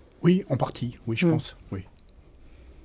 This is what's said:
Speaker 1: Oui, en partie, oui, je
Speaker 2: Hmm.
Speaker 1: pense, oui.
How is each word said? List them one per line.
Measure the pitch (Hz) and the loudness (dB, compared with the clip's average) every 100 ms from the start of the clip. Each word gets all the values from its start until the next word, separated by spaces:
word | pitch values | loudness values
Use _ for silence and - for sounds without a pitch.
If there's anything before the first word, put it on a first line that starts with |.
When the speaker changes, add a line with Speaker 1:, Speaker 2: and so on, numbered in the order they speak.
| - - | -20 -2
Speaker 1:
Oui, | 165 185 - | 2 2 2
en | 131 | -2
partie, | - - 120 - - | -2 -4 -8 -8 -6
oui, | 110 | 0
je | 175 | 2
Speaker 2:
Hmm. | |
Speaker 1:
pense, | 156 - - - | 2 -2 -12 -12
oui. | 98 - - - - - - - - - - | -10 -10 -18 -20 -20 -20 -20 -20 -20 -20 -20